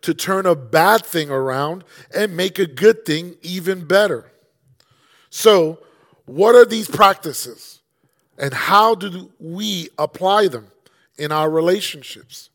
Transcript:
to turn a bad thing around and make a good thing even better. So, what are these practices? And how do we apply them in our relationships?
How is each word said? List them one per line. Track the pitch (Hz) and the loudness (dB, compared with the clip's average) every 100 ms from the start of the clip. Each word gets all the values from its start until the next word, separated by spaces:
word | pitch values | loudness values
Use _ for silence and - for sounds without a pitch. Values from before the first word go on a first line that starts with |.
to | - | -4
turn | 160 - 190 190 | -6 -4 -2 0
a | 160 | 0
bad | 123 160 175 220 220 | 0 2 4 4 2
thing | 170 147 | -6 -4
around | 135 131 131 147 180 - - - | -4 -4 -4 -4 -6 -14 -20 -10
and | - 208 170 | -4 -4 -2
make | 190 185 | -4 -2
a | 185 | -4
good | 127 202 220 - | 4 4 4 -2
thing | 156 175 180 | -6 -6 -16
even | 160 185 175 185 160 | -12 -10 -6 -6 0
better. | 285 214 127 - _ _ _ _ _ _ _ _ _ _ | 2 2 -2 -10 _ _ _ _ _ _ _ _ _ _
So, | - 226 202 156 160 _ _ _ _ - | 0 0 2 -2 -4 _ _ _ _ -18
what | 135 208 240 | 0 4 6
are | 226 | 6
these | 220 208 | 4 -6
practices? | - 202 196 165 135 - 117 - - _ _ _ _ _ _ | 2 2 2 -6 -10 -12 -16 -20 -20 _ _ _ _ _ _
And | 139 | -8
how | 127 - 196 220 226 | -6 2 4 4 0
do | 196 180 185 _ | -4 -12 -16 _
we | 160 175 214 190 160 - | -14 -10 -6 -6 -8 -6
apply | 151 - 185 202 196 | -6 -2 0 2 2
them | 120 107 _ _ _ _ _ | -2 -16 _ _ _ _ _
in | 147 | -6
our | 151 156 | -2 0
relationships? | 160 165 196 190 151 127 - - - - | 0 0 -2 -4 -12 -18 -20 -20 -20 -20